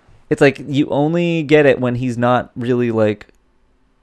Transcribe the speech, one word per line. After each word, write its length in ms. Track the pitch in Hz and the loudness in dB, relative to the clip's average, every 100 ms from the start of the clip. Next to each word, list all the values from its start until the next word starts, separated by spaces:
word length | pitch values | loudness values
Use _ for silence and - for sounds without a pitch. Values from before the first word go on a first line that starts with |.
| _ - _ | _ -20 _
It's 100 | 147 | 2
like, 220 | 143 135 139 | 2 2 -4
you 220 | 139 - | -4 -2
only 560 | 139 151 170 170 165 | -2 -2 -2 -2 -2
get 220 | 139 151 143 | 2 4 4
it 160 | 123 | 2
when 140 | 123 120 | -2 -4
he's 220 | 127 117 | -4 -2
not 340 | 120 123 - 127 | 0 0 -2 -8
really, 360 | 120 123 120 | -4 -2 0
like, 360 | 110 107 104 - _ _ _ _ _ _ _ | 0 0 -2 -10 _ _ _ _ _ _ _